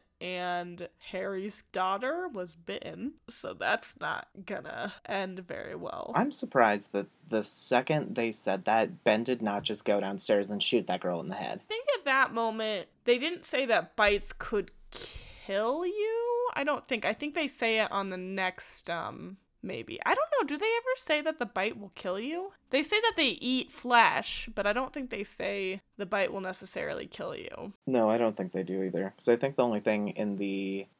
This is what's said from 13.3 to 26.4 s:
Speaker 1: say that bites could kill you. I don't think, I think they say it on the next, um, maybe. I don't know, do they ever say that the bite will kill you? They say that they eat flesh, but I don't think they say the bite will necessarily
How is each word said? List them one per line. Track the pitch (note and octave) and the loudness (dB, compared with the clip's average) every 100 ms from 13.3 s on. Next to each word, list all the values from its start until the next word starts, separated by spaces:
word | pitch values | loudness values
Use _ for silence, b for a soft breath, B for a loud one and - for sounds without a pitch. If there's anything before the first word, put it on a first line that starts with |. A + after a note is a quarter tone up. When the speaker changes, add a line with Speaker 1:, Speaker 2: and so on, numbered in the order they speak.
| F4+ - | -2 0
Speaker 1:
say | C4+ C4 | 2 4
that | G3+ E3 - | 4 2 4
bites | G#3 G#3 - | 4 4 0
could | - - G#3 - - - | -8 -2 -2 -2 -8 -14
kill | - - - - - - G3 A3+ D4 F4+ | -12 -10 -12 -16 -14 -2 0 2 0 0
you. | G#4 G#4+ A4+ A#4+ A#4+ B4 | 0 0 2 2 2 0
I | - | 0
don't | C#4 C#4 - | 0 0 -2
think, | A#3+ F3+ | -2 0
I | |
think | A3 D4 E4 | -2 -2 -2
they | D4 | -2
say | - A3+ A3 | 0 2 2
it | G#3+ | 2
on | G3 G3 | 0 -2
the | F#3 | -4
next, | F#3 G3 F#3 - - - - | -4 -2 -2 -2 -2 -2 -2
um, | E3+ G#2+ - F3+ G3 _ _ | -4 -4 -8 -12 -16 _ _
maybe. | F#3 D3 A2+ - - | -8 -8 -8 -2 0
I | |
don't | A#4 D#5+ C#5 | 2 2 0
know, | D#4+ | 0
do | E4 | 0
they | G#4+ | 0
ever | A#4 B4+ B4+ | 0 0 -2
say | - D4+ | 0 0
that | D#4 D#4+ | 0 -2
the | A#3 | -4
bite | G3 G3+ A3+ | -2 -2 -4
will | G3+ - | -12 -8
kill | F#3 F#3+ | -6 -4
you? | B3 E4+ G4 - - | -4 -6 -8 -12 -2
They | C4+ | 0
say | D#4 G#4 | 2 4
that | A4+ A4+ | 4 4
they | C#4 - | 2 2
eat | A#3+ B3+ - | 0 0 -2
flesh, | - B3 A#3+ G3 - - - - G#3+ | -6 4 6 6 2 -4 -8 -8 -4
but | G3+ | -2
I | |
don't | A3 C4 | 0 -2
think | D4+ B3+ | -6 -8
they | G#3 G3+ | -6 -6
say | - F#3+ G3+ F#3+ F#3+ - - | -4 -4 -4 -4 -8 -10 -10
the | F#3+ | -4
bite | G#3 F#3+ | 0 0
will | |
necessarily | G3 | -2